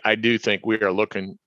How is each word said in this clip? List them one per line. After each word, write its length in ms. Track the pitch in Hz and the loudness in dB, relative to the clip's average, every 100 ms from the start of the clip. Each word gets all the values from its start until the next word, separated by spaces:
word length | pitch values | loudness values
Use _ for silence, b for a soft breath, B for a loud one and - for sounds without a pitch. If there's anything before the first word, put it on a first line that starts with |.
| 110 | 0
I 80 | |
do 240 | 107 117 113 | 2 2 2
think 260 | - 101 | 0 -2
we 160 | 110 110 | 0 0
are 100 | 101 | 2
looking 480 | 95 104 101 95 95 | 0 -2 -4 -8 -12